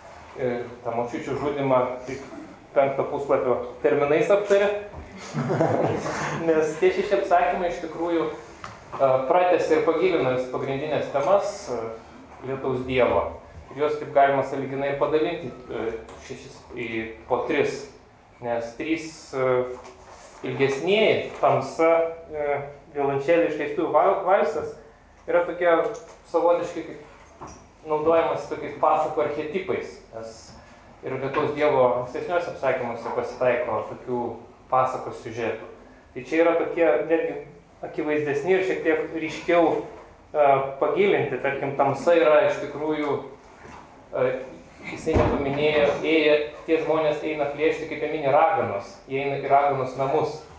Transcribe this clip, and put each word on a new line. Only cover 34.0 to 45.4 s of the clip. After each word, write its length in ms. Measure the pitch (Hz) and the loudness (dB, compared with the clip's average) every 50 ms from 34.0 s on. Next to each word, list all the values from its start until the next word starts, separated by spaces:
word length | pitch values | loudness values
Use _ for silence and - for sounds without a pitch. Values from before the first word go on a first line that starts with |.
| - 131 123 120 120 - - - - - - - - - | -8 -6 -4 -4 -4 -4 -8 -10 -14 -20 -20 -20 -6 -2
pasakos 560 | 127 131 131 131 131 - - 123 113 - - | 0 2 2 0 -2 -6 -8 -10 -12 -12 -12
siužetų. 480 | 120 107 120 113 110 110 - - - - - - - - - - - | -10 -8 -6 -4 -4 -4 -6 -10 -14 -18 -18 -20 -20 -20 -20 -20 -18
Tai 140 | - 127 123 | -14 -14 -8
čia 200 | - 156 165 165 | -2 2 2 4
yra 100 | 170 160 | 4 4
tokie 300 | - - - - 170 165 156 147 151 - 156 | 2 0 -2 0 2 4 4 4 2 2 2
netgi 260 | 165 160 156 160 143 143 - - - - - - - - | 0 0 0 0 -4 -8 -10 -14 -18 -20 -20 -20 -18 -14
akivaizdesni 760 | 175 170 - 165 156 151 151 151 147 143 135 139 - 180 190 180 | -14 -10 -6 -6 -4 -2 -2 -2 0 -2 -2 -2 0 2 2 2
ir 60 | - | 2
šiek 200 | 170 156 147 - | 0 -2 -2 0
tiek 320 | 165 160 156 - - 165 | 2 2 2 0 -4 -6
ryškiau, 580 | 160 156 156 - - - - 170 170 165 151 - - - - - - - - - - - - - | -6 -6 -6 -8 -6 0 2 4 6 6 4 2 0 -4 -8 -12 -18 -20 -20 -20 -20 -14 -4 2
e, 140 | 151 147 139 135 135 135 - - - | 4 6 6 6 4 2 -2 -4 -2
pagilinti. 600 | 147 147 151 170 202 196 165 139 - - 135 123 | -2 0 2 2 4 4 4 2 2 0 -2 -2
Tarkim, 340 | - 139 135 - 143 135 135 | -2 -2 -2 -2 -4 -2 0
Tamsa 400 | - 139 139 135 - - 170 175 | 2 2 2 0 0 2 4 4
yra 240 | 165 160 151 151 151 151 | 6 6 6 6 6 6
iš 180 | 147 143 139 | 4 2 0
tikrųjų, 560 | 139 143 147 147 151 156 151 151 147 143 135 - - - - - - - - - - - - - - - - - - - | -4 -6 -6 -4 -4 -2 -2 -2 -2 -2 -2 -4 -6 -8 -16 -20 -20 -20 -20 -20 -20 -20 -20 -20 -20 -20 -20 -20 -16 -8
e, 220 | - 131 127 127 - - - - - - - - - - | -2 0 0 0 0 -2 -6 -12 -14 -18 -20 -20 -20 -18
jisai 320 | - - 165 160 - 160 156 | -16 -14 -12 -8 -4 0 2
nepaminėjo, 760 | 151 151 - - 139 | 2 2 2 0 -2